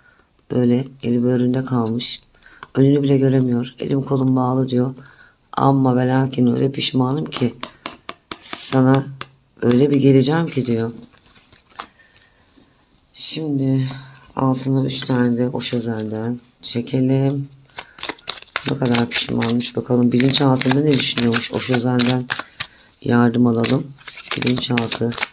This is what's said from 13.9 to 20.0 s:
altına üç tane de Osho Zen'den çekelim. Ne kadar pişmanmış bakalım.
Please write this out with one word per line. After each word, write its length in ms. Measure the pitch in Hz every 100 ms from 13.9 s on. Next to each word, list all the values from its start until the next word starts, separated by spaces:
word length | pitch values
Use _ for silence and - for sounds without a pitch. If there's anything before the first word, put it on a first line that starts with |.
| - - - - -
altına 480 | 131 131 131 135
üç 160 | 131 131
tane 380 | - 127 123 120
de 100 | 123
Osho 320 | 123 120 123
Zen'den 600 | 113 113 107 110 113 123 - _
çekelim. 840 | - 120 120 131 131 131 135 143 139 - _ - - - - - - - - - -
Ne 60 | 135
kadar 320 | 127 120 120
pişmanmış 680 | - - 120 117 120 120 -
bakalım. 360 | - 123